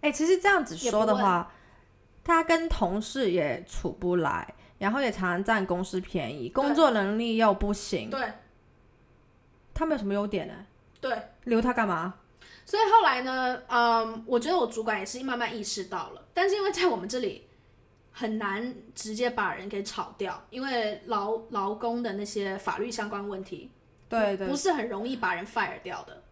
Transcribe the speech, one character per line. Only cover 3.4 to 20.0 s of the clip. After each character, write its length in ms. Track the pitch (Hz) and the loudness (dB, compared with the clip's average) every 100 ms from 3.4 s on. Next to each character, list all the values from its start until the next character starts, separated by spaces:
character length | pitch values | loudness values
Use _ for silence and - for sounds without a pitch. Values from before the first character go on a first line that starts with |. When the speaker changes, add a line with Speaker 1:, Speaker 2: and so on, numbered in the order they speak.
| 147 117 180 | 0 -2 -6
Speaker 1:
处 260 | - 175 | -6 -6
不 240 | - 175 175 | -4 0 2
来， 360 | 156 85 - - - - | 2 -2 -6 -16 -20 -4
然 120 | 196 | -2
后 80 | 240 | 0
也 120 | 262 | -2
常 180 | 208 185 | 0 -2
常 140 | 175 | 0
占 200 | 196 220 | 2 0
公 200 | 190 180 | 2 -2
司 180 | 190 185 | -2 -4
便 340 | 180 185 117 143 | -4 -4 -4 -6
宜， 140 | 170 | -4
Speaker 2:
对。 40 | |
Speaker 1:
工 200 | - 277 | 0 2
作 160 | 294 302 | 6 6
能 300 | 220 196 214 | 6 2 0
力 180 | 233 226 | 0 4
又 160 | 226 | 4
不 180 | 196 208 | 4 0
行。 380 | 202 - 175 110 | -2 -2 -4 -4
Speaker 2:
对。 220 | 269 254 - - _ _ _ _ _ _ _ _ _ _ _ _ - | -4 -6 -8 -20 _ _ _ _ _ _ _ _ _ _ _ _ -4
Speaker 1:
他 100 | 320 | 0
没 80 | |
有 60 | 294 | 0
什 40 | |
么 80 | 196 | 0
优 140 | 202 202 | -2 0
点 220 | 202 143 | -4 -6
呢。 60 | 165 202 _ _ - | -12 -18 _ _ -10
Speaker 2:
对。 220 | 262 220 - - | -4 -4 -6 -14
Speaker 1:
留 180 | - 226 | 0 2
他 100 | 240 | 4
干 160 | 240 214 | 2 0
嘛？ 280 | 170 170 - _ - - - - | 0 -2 -8 _ -20 -20 -20 -4
Speaker 2:
所 140 | 403 | 2
以 40 | 440 | 8
后 120 | 453 | 8
来 180 | 349 254 | 8 2
呢， 400 | 262 262 254 254 - | 0 0 0 -2 0
嗯， 560 | 240 233 226 226 226 226 | 4 6 4 2 -6 0
我 140 | 247 | 0
觉 100 | 233 | 4
得 80 | 359 | 2
我 80 | 233 | 2
主 180 | 226 | -2
管 160 | 226 208 | -2 -2
也 60 | 196 | -4
是 160 | 247 | -6
慢 160 | 262 240 | -4 -2
慢 180 | 233 226 | -4 -4
意 80 | |
识 200 | 202 - | -6 -6
到 260 | 185 185 147 | -6 -6 -8
了， 160 | - - | -12 -8
但 160 | - 381 | 2 2
是 60 | 415 | 2
因 80 | |
为 80 | 392 | 0
在 160 | 370 359 | 2 2
我 100 | 220 | 2
们 100 | 190 | -2
这 120 | 254 | -2
里 280 | 214 - - _ _ _ _ _ _ | -4 -6 -16 _ _ _ _ _ _
很 280 | - 233 220 | -6 -4 -2
难 340 | 202 196 240 226 - - | -2 -2 -4 -8 -12 -8
直 180 | 214 | -6
接 160 | 214 247 | 0 0
把 240 | 240 196 | 0 -2
人 160 | 175 190 | -4 -6
给 140 | 202 | -6
炒 320 | 202 - | -6 -6